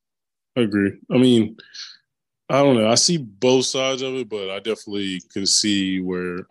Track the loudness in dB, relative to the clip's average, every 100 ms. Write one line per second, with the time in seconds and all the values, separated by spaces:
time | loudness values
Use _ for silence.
0 | _ _ _ _ _ -2 0 2 0 -2
1 | -2 2 4 4 2 -4 -20 -18 -20 -20
2 | _ _ _ _ -4 2 4 4 4 2
3 | 2 0 -4 -2 2 2 2 -2 -4 -4
4 | -6 -6 -6 -8 -8 -8 -6 -6 -6 -6
5 | -4 -6 -8 -6 -2 0 0 0 0 -2
6 | -4 -6 -6 -8 -4